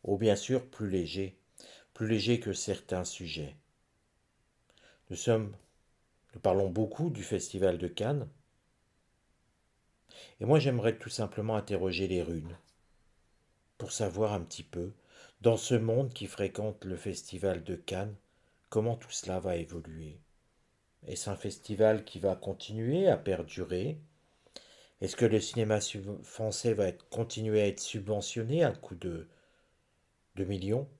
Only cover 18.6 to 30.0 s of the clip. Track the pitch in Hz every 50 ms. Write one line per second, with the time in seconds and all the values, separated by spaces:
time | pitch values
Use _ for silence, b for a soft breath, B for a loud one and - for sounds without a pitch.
18.6 | _ _ - 110 107 120 117 120 - - - - - - 92 92 87 95 87 85
19.6 | 82 - 87 85 80 80 78 80 78 76 76 76 _ _ _ _ _ _ _ _
20.6 | _ _ _ _ _ _ _ _ - - - - - 104 98 - - 104 - -
21.6 | - - 107 95 110 110 110 107 107 - - 92 87 98 92 - - 98 95 -
22.6 | - - 107 110 113 120 143 180 196 185 120 85 - 98 92 85 82 78 - -
23.6 | 90 - 90 90 101 143 156 156 - _ _ _ B B B B B B B B
24.6 | B B B B B B B B 98 92 - - 120 107 107 107 - - - 120
25.6 | 110 107 107 104 - - - 101 95 101 104 - - - - - 110 110 - -
26.6 | - 120 110 101 101 92 90 - - _ - - 113 113 - 110 110 110 107 107
27.6 | 104 101 98 - - - - 107 98 101 107 101 98 - - 117 110 117 143 165
28.6 | 170 127 - - - - 95 85 - 90 82 82 78 b b b b b b b
29.6 | b b b b b b b _